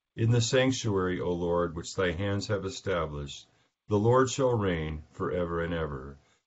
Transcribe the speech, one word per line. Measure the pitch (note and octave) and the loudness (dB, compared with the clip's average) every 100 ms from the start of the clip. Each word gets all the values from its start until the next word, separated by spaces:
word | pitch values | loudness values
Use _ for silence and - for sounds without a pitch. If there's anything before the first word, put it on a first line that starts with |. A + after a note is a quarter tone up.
| _ - | _ 0
in | A2+ | 2
the | A#2+ | 4
sanctuary, | A#2 C3 C3 B2+ A2+ G2 F#2 F2+ | 4 4 4 2 0 0 0 -2
O | F2 | -2
Lord, | F2 F2 F2 E2+ D#2+ | -2 0 0 0 -4
which | - - | -6 -2
thy | F2+ | -2
hands | E2 G2+ G2+ - | 0 -2 -2 -2
have | G2+ F#2+ | -4 -4
established. | - G2+ F2 D#2 D2 C#2+ - - _ _ _ - | -6 -2 -2 -2 -6 -10 -12 -18 _ _ _ -2
The | G#2 | 2
Lord | A2+ B2+ B2+ | 6 6 4
shall | - B2+ A#2+ | 2 2 2
reign | G2 E2 D#2 D2+ - | 2 0 -2 -6 -10
forever | - F2 F2 E2+ E2+ | -6 -4 -2 -2 -2
and | E2 | -2
ever. | E2+ D#2 C2+ C#2+ C#2 _ _ | -2 -4 -6 -12 -16 _ _